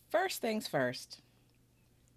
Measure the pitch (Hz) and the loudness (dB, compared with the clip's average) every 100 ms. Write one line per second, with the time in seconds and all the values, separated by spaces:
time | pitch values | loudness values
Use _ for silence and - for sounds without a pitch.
0 | - 339 381 - 233 214 - 151 127 127 | -2 0 2 0 -2 -2 0 0 2 0
1 | - - - _ _ _ _ _ _ _ | -10 -18 -20 _ _ _ _ _ _ _
2 | - | -20